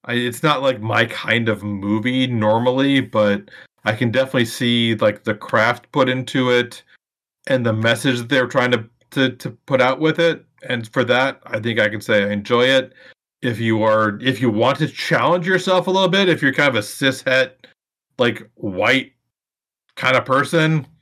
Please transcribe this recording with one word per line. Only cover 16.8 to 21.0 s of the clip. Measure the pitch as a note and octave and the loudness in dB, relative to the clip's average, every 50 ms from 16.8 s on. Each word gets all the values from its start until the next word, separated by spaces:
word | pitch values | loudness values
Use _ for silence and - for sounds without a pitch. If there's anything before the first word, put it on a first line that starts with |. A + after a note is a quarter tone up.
cishet, | G2+ - - - C#3 C3+ B2+ B2+ - C3 B2+ C3 B2+ B2+ - _ - _ _ _ _ _ _ _ _ _ _ - | -4 -4 -8 -2 -2 -2 -2 -2 -2 0 2 2 0 0 -4 _ -20 _ _ _ _ _ _ _ _ _ _ 0
like, | B2 A#2+ G#2 - - _ _ | 0 0 0 -4 -14 _ _
white | - - G#2 F#2 F#2 G#2 A#2 C3 C3 B2+ - _ _ _ _ _ _ _ _ _ _ _ _ _ _ _ _ _ | -10 -8 -6 -2 0 2 2 2 2 0 -6 _ _ _ _ _ _ _ _ _ _ _ _ _ _ _ _ _
kind | - - C3 C3 | -4 0 2 2
of | B2+ - | 0 2
person | - - C3+ C#3 - - E3 D#3 D#3 D#3+ D3+ B2 - _ _ | 2 0 0 0 0 0 2 2 2 0 -2 -4 -8 _ _